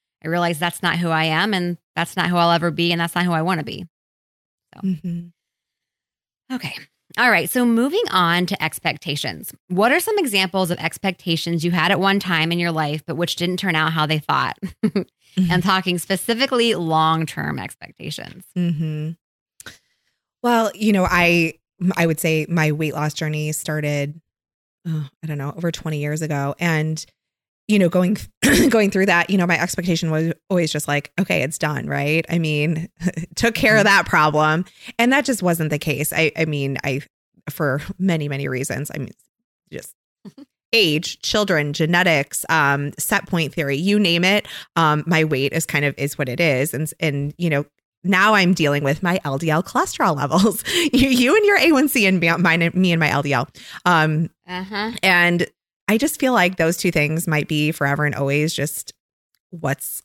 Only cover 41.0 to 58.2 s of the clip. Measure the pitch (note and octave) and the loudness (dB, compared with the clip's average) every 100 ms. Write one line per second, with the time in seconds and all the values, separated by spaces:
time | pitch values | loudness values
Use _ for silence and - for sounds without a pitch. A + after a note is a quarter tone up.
41 | - - - G#3+ G3+ E3 D3 D3 D#3+ F3 | -4 -8 -4 -2 0 0 -2 -2 0 2
42 | F3+ D#3 - - - D#3+ C#3+ C#3+ C#3+ - | 2 0 -2 -6 -2 0 2 0 -4 -8
43 | - G3+ - E3+ D#3 - C#3 C#3 F#3 G#3 | -4 -4 -2 -4 -2 -4 -4 -2 0 2
44 | F#3+ E3+ F#3 G3+ - - - - D#3+ D3+ | 2 2 2 2 -2 -10 -6 0 2 2
45 | D3+ D#3+ D#3 C3+ C#3 D#3+ - D3 C#3+ C#3 | 2 2 2 0 -2 -2 -4 -2 -2 -2
46 | C#3+ - C3 A#2+ E3+ B2+ C#3 C3+ D#3 - | -4 -4 -6 0 0 2 0 -4 -6 -4
47 | D#3+ C#3 C#3+ - F3 C#3+ D3 _ _ _ | -4 -2 -4 -4 -2 -2 -4 _ _ _
48 | F3+ F#3+ G#3 G#3 F3+ F#3+ D3 C#3+ F3 D#3 | 0 4 4 4 4 4 2 2 0 -2
49 | F#3 F#3 C#3+ C#3 E3 D3+ - B3+ F#4 - | -2 -2 -2 -4 0 0 0 -2 -2 0
50 | A3 C#3+ C#3+ F3 G#3 - - F4 E4+ C4+ | 0 0 0 2 2 2 -2 -2 2 2
51 | C4+ B3 B3 G#4 G#4 G4+ D4+ C#4 D4 B3+ | 4 4 4 4 4 4 4 4 2 2
52 | G3 F#3 E3+ E3+ F3 E3 E3 F3+ F#3 E3 | 4 4 2 2 2 4 2 2 2 2
53 | D#3 C#3 C#3+ C3 - - - - F3+ E3+ | 2 0 0 0 -2 -8 -20 -4 2 4
54 | D#3 D#3 E3 - - F3+ F#3+ G#3 A3 A#3 | 4 0 -2 -6 -14 -12 -8 -6 -6 -2
55 | F#3+ F3 F3 F3 - - _ _ - A3 | 2 4 4 2 -2 -6 _ _ -2 0
56 | C#4 - C4 A#3+ F3+ F#3 E3 F3 F#3 E3 | 0 0 0 2 2 2 0 0 0 0
57 | D3 D#3+ E3 D3+ - D3+ D3+ - C#3 C#3+ | 0 -2 0 -2 0 0 0 0 -2 0
58 | D3 C#3+ | 0 -2